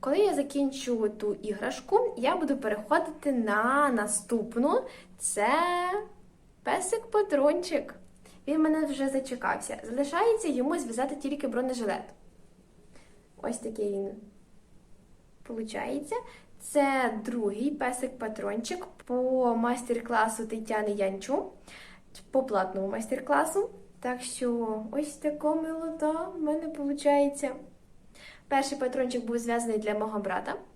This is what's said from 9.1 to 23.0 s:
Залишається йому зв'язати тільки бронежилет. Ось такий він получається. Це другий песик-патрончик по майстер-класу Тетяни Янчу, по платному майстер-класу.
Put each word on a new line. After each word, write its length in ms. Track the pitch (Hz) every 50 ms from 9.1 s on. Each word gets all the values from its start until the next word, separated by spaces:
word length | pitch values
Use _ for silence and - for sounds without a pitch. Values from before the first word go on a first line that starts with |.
| 269 269 262 - 254 240 - - - - - - - - -
Залишається 640 | 226 233 262 285 - 320 339 427 466 440 440 427 330
йому 300 | 262 247 247 285 339 339
зв'язати 380 | 269 233 226 233 262 294 311
тільки 320 | 277 - 277 294 285 - 247
бронежилет. 560 | 226 240 254 262 254 240 226 202 - - - - - - - - - - - - - - - - - - - - - - - - - - - _ - -
Ось 160 | - 220 240 -
такий 340 | - 220 220 - 208 202
він 180 | 202 196 196 196 208 - - - - - - _ - - - _ - - - - - - - - - - _ - - -
получається. 720 | - - 240 220 220 220 - - 214 233 262 285 294 - 440 494 494 - - - - - - -
Це 540 | - - - 294 277 277 277 262 254 233 226 214 -
другий 540 | - 240 240 214 202 202 214 254 294 294 -
песик-патрончик 1080 | 262 247 254 - - 247 - - 233 220 220 - 196 202 202 226 226 - 359 359 359 - - - -
по 120 | - 247 247 254 254 262 262 254 240 233
майстер-класу 880 | 226 226 240 247 247 - - 240 233 - - 240 220 214 226 220 - 220
Тетяни 440 | 220 226 226 220 - 220 214 214 208
Янчу, 540 | 208 208 196 190 190 190 - - 269 392 - - - - - - - - - - - - - - - - - -
по 120 | - 262
платному 460 | 262 - 214 196 190 - - 190 190 196
майстер-класу. 800 | 220 220